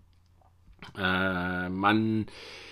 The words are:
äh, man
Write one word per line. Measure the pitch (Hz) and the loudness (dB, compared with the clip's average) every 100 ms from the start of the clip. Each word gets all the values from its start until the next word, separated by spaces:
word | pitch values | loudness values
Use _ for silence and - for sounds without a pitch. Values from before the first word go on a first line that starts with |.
| - _ _ _ _ _ - - - - | -20 _ _ _ _ _ -20 -20 -16 -2
äh, | 92 92 95 92 90 90 90 | 0 2 2 0 -2 -2 -2
man | 92 101 110 110 110 101 - - - - | 2 4 4 4 0 -2 -8 -16 -16 -18